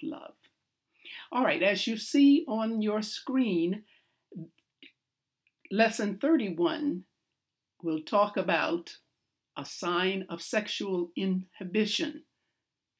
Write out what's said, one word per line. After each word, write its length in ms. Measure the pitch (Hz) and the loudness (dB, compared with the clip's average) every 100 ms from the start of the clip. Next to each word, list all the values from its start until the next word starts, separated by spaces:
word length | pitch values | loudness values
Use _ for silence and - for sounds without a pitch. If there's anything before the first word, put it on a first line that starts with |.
love. 320 | - - - - _ _ _ _ _ _ - - - | -10 -10 -14 -20 _ _ _ _ _ _ -20 -18 -6
All 120 | 247 | 0
right, 180 | 226 160 | 2 4
as 240 | 190 196 - | 2 2 -2
you 100 | 220 | -4
see 480 | - 285 285 285 - | 0 6 8 8 4
on 360 | 220 220 226 | -2 -2 0
your 180 | 214 214 | 0 -2
screen, 840 | 214 - - 262 233 175 170 214 - _ _ _ _ 190 165 _ _ _ - _ _ _ _ _ _ _ - | -4 -8 -2 0 2 2 0 -2 -8 _ _ _ _ -16 -16 _ _ _ -20 _ _ _ _ _ _ _ -4
lesson 460 | 196 226 220 208 196 | 0 2 0 -4 -2
thirty-one 840 | 285 311 202 165 170 160 147 180 - _ _ _ _ _ _ _ | 2 2 2 0 0 0 -2 -4 -8 _ _ _ _ _ _ _
will 180 | 165 156 | -6 -6
talk 380 | - 208 208 196 | 0 2 2 0
about 580 | 185 160 165 175 - - _ _ _ _ _ | 0 0 0 -2 -6 -20 _ _ _ _ _
a 120 | - 139 | -14 -12
sign 580 | - 175 175 190 196 190 | -8 -2 0 0 -2 -6
of 100 | 170 | -10
sexual 680 | - 220 214 - 202 185 175 | -4 -4 -2 -4 -2 -2 -4
inhibition, 1080 | - 190 185 - - 180 208 214 - 302 - - _ _ _ _ _ _ _ | -2 -2 -2 -4 -12 -4 0 0 -2 -4 -8 -16 _ _ _ _ _ _ _